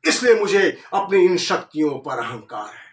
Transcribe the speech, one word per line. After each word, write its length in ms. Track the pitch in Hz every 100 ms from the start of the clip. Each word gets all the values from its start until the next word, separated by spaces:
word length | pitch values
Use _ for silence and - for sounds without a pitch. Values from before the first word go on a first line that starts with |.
इसलिए 320 | 165 - 247 220
मुझे 340 | 202 196 180 - -
अपनी 300 | 190 190 190 180
इन 120 | 175
शक्तियों 580 | - 175 - 151 151 135
पर 200 | 147 123
अहंकार 500 | 117 120 107 110 107
है। 200 | - -